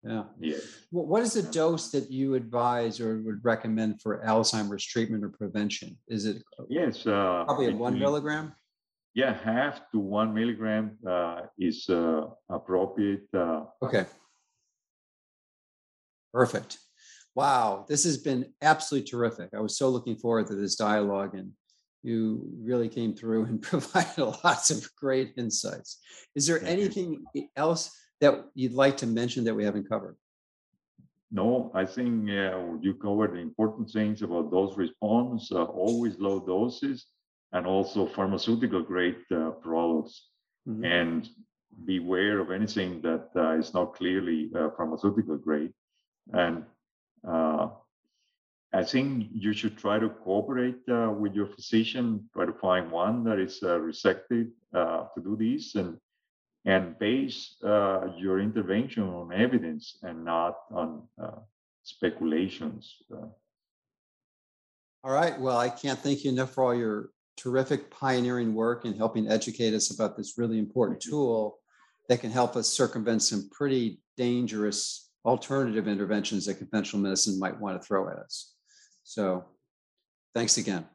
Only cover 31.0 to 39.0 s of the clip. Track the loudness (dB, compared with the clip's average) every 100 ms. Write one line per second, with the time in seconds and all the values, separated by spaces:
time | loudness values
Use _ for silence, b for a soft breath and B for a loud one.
31 | -20 _ _ 0 2 2 2 -2 -2 0
32 | 0 0 0 0 0 -2 -4 -2 -2 0
33 | 0 2 2 0 -8 0 0 0 -4 0
34 | 0 0 -2 -2 0 2 2 0 -4 -2
35 | 2 2 2 -2 -4 -2 -2 0 0 2
36 | 0 0 -2 -2 0 0 0 0 -4 -4
37 | -8 _ _ _ _ -4 0 2 2 0
38 | -2 0 0 0 2 2 2 0 0 2